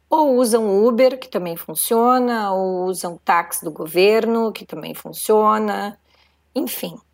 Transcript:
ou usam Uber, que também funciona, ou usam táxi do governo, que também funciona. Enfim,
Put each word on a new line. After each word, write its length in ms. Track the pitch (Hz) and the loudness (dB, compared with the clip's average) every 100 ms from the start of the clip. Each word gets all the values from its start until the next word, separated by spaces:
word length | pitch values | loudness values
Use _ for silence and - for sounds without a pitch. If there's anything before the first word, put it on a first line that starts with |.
| - | -2
ou 280 | 320 302 247 | 2 4 4
usam 480 | 247 226 214 196 233 | 4 2 2 4 4
Uber, 320 | 233 262 254 | 4 2 2
que 100 | - | -8
também 280 | 196 175 170 | -6 -6 -10
funciona, 960 | - - - 226 240 254 247 226 202 | -10 -8 -2 2 4 2 2 -2 -2
ou 320 | 190 185 185 | -2 -2 -2
usam 340 | 185 180 180 170 | -4 -4 -8 -10
táxi 400 | - 170 175 - | 0 0 0 -8
do 80 | 170 | -8
governo, 800 | 151 156 170 202 220 220 226 226 | -10 -4 2 4 4 2 0 -2
que 120 | 196 | -6
também 300 | 185 - - | -14 -14 -12
funciona. 1040 | - - 156 - 214 214 214 214 196 202 - _ _ _ _ _ | -14 -14 -10 2 4 4 2 0 -4 -6 -12 _ _ _ _ _
Enfim, 420 | 254 247 - 180 - _ | -6 -6 -8 -10 -14 _